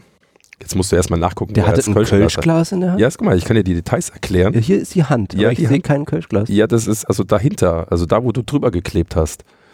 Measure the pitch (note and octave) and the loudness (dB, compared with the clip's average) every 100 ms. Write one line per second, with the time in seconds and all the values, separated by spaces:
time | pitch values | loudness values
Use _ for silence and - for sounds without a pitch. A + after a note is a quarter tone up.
0 | - _ _ _ _ _ - F#2+ F#2 F2 | -10 _ _ _ _ _ -8 -4 0 0
1 | F#2 E2+ F2+ F#2 G#2 G#2+ A2 - A#2 G2+ | 0 0 -2 -4 -4 0 2 2 2 2
2 | A2 - E3 - E3 E3 E3+ F#3+ F3+ F#3 | 2 4 2 2 0 0 0 -2 -2 2
3 | A#2 - G#3+ F#2 - A2+ F#2+ E2+ - B2 | 0 0 0 0 2 0 2 -2 -2 -4
4 | - - - F2+ F#2 A#2+ A#2 G3 A3+ F#3 | -4 -10 -2 2 2 2 2 0 0 -2
5 | D3 C3+ F#2+ F#2+ G#2+ A#2+ C#3 C#3 - C#3+ | 0 0 -2 0 0 0 0 0 0 -2
6 | D3+ D#3 E3 G2+ G#2+ G2+ A2 A#2 A2 G#2+ | -2 -6 -2 -2 0 2 4 2 0 -4
7 | - G2 F#2 G#2+ A#2 G#3 F2+ E2 E2+ F2 | -2 -4 0 0 0 0 0 0 -2 -2
8 | F2 G#2+ B2 A#2 A#2 C#3+ A#2+ F2+ - F#2+ | 2 0 0 -4 -2 -2 -2 -2 -4 -2
9 | E2 - D#2+ - - _ _ | -2 -2 -2 -4 -18 _ _